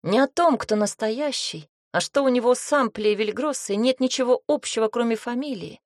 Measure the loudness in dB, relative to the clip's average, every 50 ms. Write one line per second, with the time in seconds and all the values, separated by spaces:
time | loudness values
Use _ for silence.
0 | -2 2 2 2 2 2 _ 2 4 4 4 2 0 -2 0 0 0 -2 -2 _
1 | -4 -4 -2 -2 -4 -4 -4 -4 -6 -8 -8 -10 -14 _ _ _ _ _ -4 -4
2 | -4 0 _ 2 2 4 2 2 4 2 2 2 0 0 2 2 2 0 -2 -2
3 | 0 0 0 2 -2 -4 -2 -2 -2 -2 -4 -4 -4 -4 -2 0 2 0 2 _
4 | 0 -2 0 -2 2 2 2 0 _ 0 -2 -2 0 -6 -2 0 0 0 0 -2
5 | 0 0 -2 -2 -4 -6 -6 -6 -6 -6 -8 -8 -10 -14 -14 -18 _